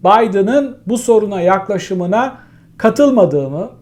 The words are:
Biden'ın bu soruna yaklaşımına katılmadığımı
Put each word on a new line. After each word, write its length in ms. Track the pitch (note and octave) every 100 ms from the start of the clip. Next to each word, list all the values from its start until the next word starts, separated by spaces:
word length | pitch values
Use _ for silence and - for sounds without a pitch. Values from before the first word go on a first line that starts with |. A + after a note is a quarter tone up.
Biden'ın 720 | F3+ G#3+ A3 G3 G3 C#4 C#4 - -
bu 100 | A#3
soruna 440 | A#3+ A3+ G#3 G3
yaklaşımına 960 | F3 F#3+ F#3+ G3 - F#3 F3 G#3 E3 - - - _ _
katılmadığımı 920 | A3 A3 C#4+ B3+ F3 C#3+ C3+ D3 A3+ -